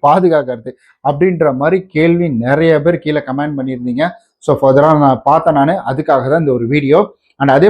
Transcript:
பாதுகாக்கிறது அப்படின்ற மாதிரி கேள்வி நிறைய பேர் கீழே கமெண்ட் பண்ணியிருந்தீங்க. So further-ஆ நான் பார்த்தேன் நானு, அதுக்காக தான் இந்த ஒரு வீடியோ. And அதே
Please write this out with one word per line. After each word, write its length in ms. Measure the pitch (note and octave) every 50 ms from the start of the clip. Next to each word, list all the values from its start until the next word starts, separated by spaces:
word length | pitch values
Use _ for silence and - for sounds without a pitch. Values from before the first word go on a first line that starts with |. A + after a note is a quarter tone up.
| - C#3+
பாதுகாக்கிறது 640 | D3+ F#3 F3+ F3+ E3 D3+ C#3 B2+ B2 A#2 A2+ B2+ B2 _ _ _ _ _ -
அப்படின்ற 520 | C#3 C#3+ C#3+ E3+ F#3+ F3+ D#3+ E3 D3+ C3 B2+ C#3
மாதிரி 180 | D#3 F3+ F#3+ F#3 F#3+ -
கேள்வி 320 | D3+ D#3+ E3+ E3+ F3 F3 E3 C#3 A2+ A2+ B2+
நிறைய 260 | C#3 D3+ E3 E3 D#3+ D3+ C#3+
பேர் 200 | E3+ F3 E3 -
கீழே 160 | D#3 D3+ D3+ - -
கமெண்ட் 280 | C3 C#3 D3 D3+ D3 C#3
பண்ணியிருந்தீங்க. 460 | C3 C3+ C3 B2 A#2+ B2 A#2+ B2+ D#3 F3 F3 - _ _ _ _ -
So 80 | - C#3+ - -
further-ஆ 340 | C3+ C3 C#3 C#3+ D#3 D#3+ D3+ D3
நான் 180 | C#3 C3 A#2+ - C#3+
பார்த்தேன் 280 | D3 D#3+ D#3 E3+ D#3 C#3+
நானு, 160 | C#3 D3+ F3+ F#3+ - - C3
அதுக்காக 360 | C3 D#3 - D3 C3 B2 C3 C#3+
தான் 100 | E3+ D#3+
இந்த 80 | C#3+ B2+ B2
ஒரு 80 | A#2 A2+ C3+
வீடியோ. 260 | D3+ C#3+ C3 D3 F3 G#3 G3+ - _ _ _ _ - C#3
And 80 | C#3 C3+
அதே 140 | C#3 E3+ G#3